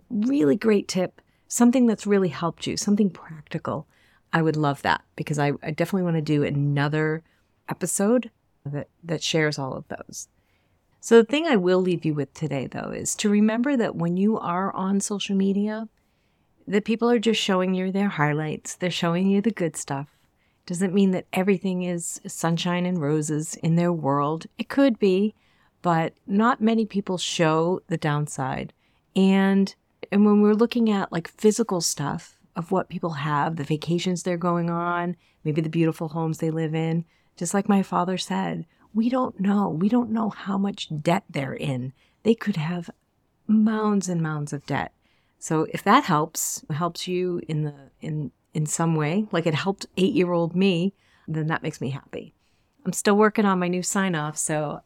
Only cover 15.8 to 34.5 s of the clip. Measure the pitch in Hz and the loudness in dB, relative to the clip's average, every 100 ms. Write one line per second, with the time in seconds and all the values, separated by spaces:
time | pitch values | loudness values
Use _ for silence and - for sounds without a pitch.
15.8 | 220 _ _ _ _ _ _ _ - 202 | -10 _ _ _ _ _ _ _ -4 -2
16.8 | 208 220 233 240 226 214 - 185 185 185 | 0 0 2 2 2 0 2 2 2 0
17.8 | 190 196 202 156 147 151 156 - - - | -2 0 0 0 0 0 -4 -8 -12 -6
18.8 | 180 - 170 175 196 196 226 - 165 - | -4 -2 0 2 2 2 0 0 -4 -4
19.8 | - 139 147 _ _ _ _ _ - 175 | -8 -8 -10 _ _ _ _ _ -8 -2
20.8 | 196 202 196 185 - 185 190 180 196 180 | 0 2 2 0 -2 -2 0 0 0 -4
21.8 | 180 175 - - 185 - 165 165 175 175 | -4 -4 -6 -12 -14 -4 -2 0 0 0
22.8 | 180 180 143 156 151 151 156 - 165 165 | 0 0 0 0 0 -4 -6 -4 0 2
23.8 | 175 170 139 143 143 160 - - - 277 | 2 0 0 0 0 -2 -8 -12 -4 2
24.8 | 277 214 202 185 214 - _ _ _ _ | 2 4 2 2 0 -4 _ _ _ _
25.8 | 175 165 160 - - 202 233 269 214 226 | 0 0 0 -6 -2 2 2 2 2 2
26.8 | 208 196 190 180 - - 160 160 170 190 | 0 -2 -4 -4 -2 2 4 4 2 0
27.8 | - 165 156 147 147 - 131 - - _ | -4 -2 0 0 -2 -4 -4 -6 -8 _
28.8 | _ _ _ 190 190 196 190 196 196 - | _ _ _ 2 4 6 4 4 2 -2
29.8 | _ _ - 202 208 208 208 214 233 240 | _ _ -2 4 6 6 6 4 2 2
30.8 | 220 196 - 170 - - 214 208 220 180 | 2 0 -2 -4 -6 2 2 4 0 -2
31.8 | - - 143 165 - _ _ 180 165 180 | -2 -2 -4 -6 -10 _ _ -10 -2 -2
32.8 | - 175 175 143 151 147 160 165 143 151 | -2 -6 -6 -4 -2 0 0 -2 -4 -4
33.8 | - 175 185 175 180 170 175 | -2 -2 -2 -2 -2 -2 0